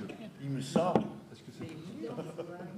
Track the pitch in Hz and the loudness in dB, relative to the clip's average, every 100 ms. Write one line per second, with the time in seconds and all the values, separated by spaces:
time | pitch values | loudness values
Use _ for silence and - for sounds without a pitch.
0 | 101 - - - 139 135 131 165 180 - | -6 -6 -10 -6 -2 0 4 6 8 6
1 | - - - - - - - 156 175 - | 6 -4 -12 -14 -12 -8 -8 -8 -8 -6
2 | - 160 156 160 165 175 175 | -4 -4 -4 -6 -6 -8 -8